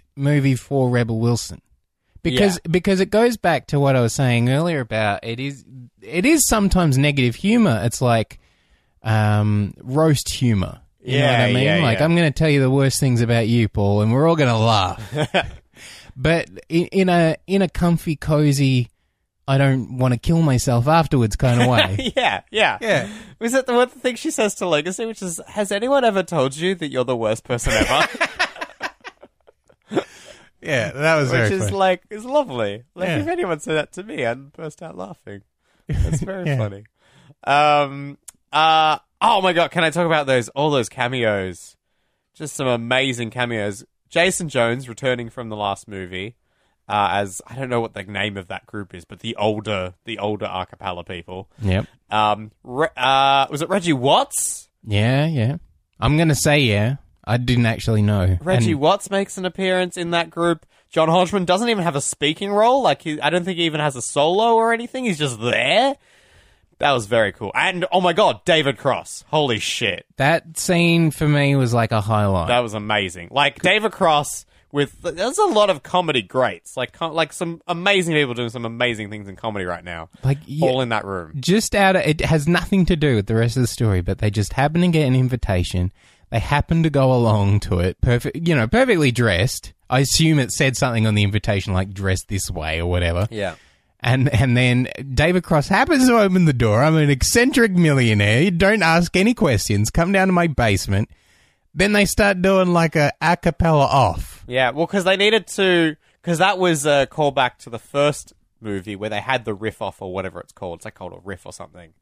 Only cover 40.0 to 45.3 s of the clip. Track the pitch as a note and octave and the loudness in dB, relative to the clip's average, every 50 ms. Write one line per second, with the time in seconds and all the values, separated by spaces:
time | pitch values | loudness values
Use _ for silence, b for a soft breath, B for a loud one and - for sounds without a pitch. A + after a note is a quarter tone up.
40 | F3 E3 D#3+ D3+ D3 C3+ C3 B2+ A#2 - - C#3 D3 D#3 D3 C3+ A2+ - - - | 0 0 0 0 2 2 0 0 0 -2 -4 -2 -2 0 0 0 -2 -2 -4 -4
41 | B2+ B2 C3 B2+ A#2 A2 G#2 G2 F#2+ F#2 F2+ - - - _ _ _ _ _ _ | -4 -4 -2 -2 0 0 0 0 -2 -6 -8 -12 -18 -20 _ _ _ _ _ _
42 | _ _ _ _ _ _ _ - D#3 C#3+ - - C#3 C3 B2 A#2 A#2 A#2 B2+ C3 | _ _ _ _ _ _ _ -14 -14 -12 -8 -6 -2 -2 -2 -2 -2 -2 0 0
43 | C3+ C3+ B2+ A#2 A#2+ A2 G#2 B2 B2 A#2+ A#2 A2 G2+ G#2 G2+ G#2 - _ _ _ | 0 0 -2 -4 -6 -8 -6 -6 -6 -4 -4 -4 -4 -4 -6 -8 -14 _ _ _
44 | _ _ - E3 E3+ F#3 F3+ - F3+ D3+ - C3 A#2 A#2 A#2 C3 C#3 B2 A2+ - | _ _ -2 0 0 0 0 -4 -6 -4 -2 0 0 0 0 -4 -6 -12 -12 -6
45 | - C3 B2+ A#2+ A#2+ A2+ | -4 -4 -2 -4 -6 -10